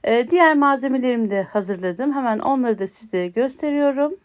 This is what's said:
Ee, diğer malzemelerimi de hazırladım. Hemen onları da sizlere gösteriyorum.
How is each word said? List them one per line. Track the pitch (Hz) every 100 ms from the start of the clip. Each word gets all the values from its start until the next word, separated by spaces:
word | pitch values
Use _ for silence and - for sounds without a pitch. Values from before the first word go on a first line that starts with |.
Ee, | - 233 240
diğer | 349 330 302
malzemelerimi | 285 277 262 262 247 240 220
de | 196
hazırladım. | 185 214 190 190 185 175 269
Hemen | 277 247 220
onları | - 269 247 220
da | 190
sizlere | - 220 190 180
gösteriyorum. | 180 262 262 302 285 285 269 294 381